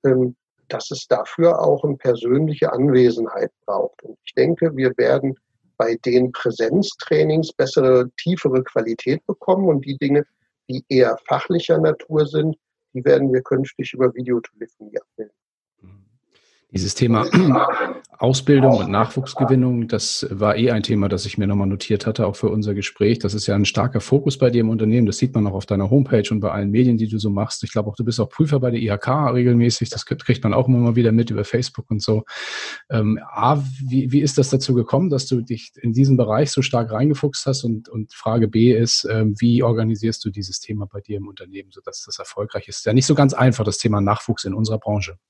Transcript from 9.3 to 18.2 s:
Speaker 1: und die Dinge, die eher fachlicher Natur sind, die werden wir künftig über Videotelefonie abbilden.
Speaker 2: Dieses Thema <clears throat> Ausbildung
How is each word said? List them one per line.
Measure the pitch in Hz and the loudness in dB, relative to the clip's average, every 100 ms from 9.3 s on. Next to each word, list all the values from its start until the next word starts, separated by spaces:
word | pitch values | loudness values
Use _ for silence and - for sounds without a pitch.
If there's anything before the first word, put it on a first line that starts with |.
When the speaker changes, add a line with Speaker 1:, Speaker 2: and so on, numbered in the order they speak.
| - - 190 185 | -6 0 2 2
Speaker 1:
und | 143 | 0
die | 139 135 | -4 -6
Dinge, | 139 143 147 _ _ _ - | 0 0 0 _ _ _ -10
die | 131 _ | -10 _
eher | 131 117 - | 4 4 2
fachlicher | - 139 - 170 - 160 | -4 -4 -2 -4 0 2
Natur | 160 156 - 156 147 | 2 0 -2 -2 0
sind, | 151 156 156 _ _ _ | 0 -2 -4 _ _ _
die | 131 | -4
werden | 135 139 139 | 2 2 2
wir | 127 | 0
künftig | - 131 135 - 127 | 0 -2 -2 -8 -10
über | 127 123 | -2 -2
Videotelefonie | 120 123 120 113 107 113 _ 107 107 | -2 -4 -4 -4 _ -18 _ -12 -12
abbilden. | _ - 107 _ _ _ _ _ 92 98 98 _ _ _ _ _ _ | _ -16 -16 _ _ _ _ _ -20 -20 _ _ _ _ _ _ _
Speaker 2:
Dieses | 95 98 | -6 -6
Thema | - 123 110 - | 0 2 2 4
<clears throat> | - 175 120 - - - - _ | 4 6 4 2 -2 -6 -8 _
Ausbildung | - | -2